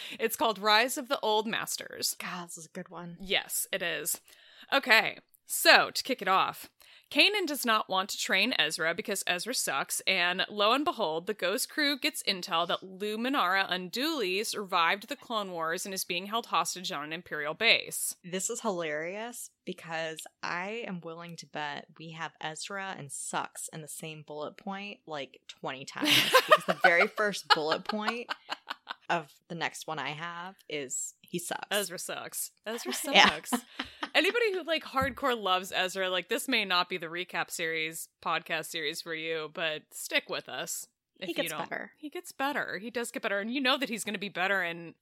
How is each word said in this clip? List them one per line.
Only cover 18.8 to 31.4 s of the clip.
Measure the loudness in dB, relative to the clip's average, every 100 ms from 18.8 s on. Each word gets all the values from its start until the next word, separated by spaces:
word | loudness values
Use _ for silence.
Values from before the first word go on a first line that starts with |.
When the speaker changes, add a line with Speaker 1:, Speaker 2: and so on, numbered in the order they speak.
| -2 -2 -4 -6 -8 -10 -14 _ -10
Speaker 2:
because | -10 -6 -4 -4 -6 -12 _
I | -4 -4 -4 -6 -6
am | -6
willing | -8 -12 -12 -14
to | -10
bet | -6 -6 -6 -10 -16
we | -14
have | -8 -10 -8
Ezra | -8 -8 -8 -8 -8 -8
and | -10
sucks | -10 -4 -4 -4 -8 -12
in | -10
the | -12
same | -12 -12 -12 -12
bullet | -8 -8 -8
point, | -10 -8 -10 -14 -10
like, | -8 -8 -14 -20
twenty | -10 -8 -8
times, | -10 -4 4
Speaker 1:
<laughs> | 4 6 6 8
Speaker 2:
because | 4
the | 4 4
very | 6 6 4
first | 2 0 0 4
bullet | 4 4 0
point | -2 -4 -2 -4 -6 -10 -10 -12 -10 -14 -12 -10 -2
of | -2 -2 -16 -12
the |
next | -4 -4 -4 -8
one | -4
I | -4
have | -6 -8 -8 -12 -14 -8
is | -6 -4 -6 -8 -10
he | -8
sucks. | -6